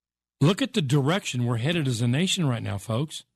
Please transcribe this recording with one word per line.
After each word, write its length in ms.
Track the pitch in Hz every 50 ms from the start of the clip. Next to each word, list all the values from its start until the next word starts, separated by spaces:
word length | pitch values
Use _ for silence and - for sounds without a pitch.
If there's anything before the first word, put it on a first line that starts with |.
| _ _ _ _ _ _ _ _
Look 220 | 135 156 196 - 277
at 100 | - -
the 80 | 220
direction 640 | 160 123 147 147 131 143 175 208 - - - 123 120
we're 120 | 120 123 110
headed 300 | 107 151 175 175 147 131
as 140 | 120 104
a 60 | 123 120
nation 400 | 123 143 185 185 - 190 165 139
right 160 | 120 110 110
now, 160 | 107 101 98
folks. 440 | - - 110 117 156 151 - - - _ _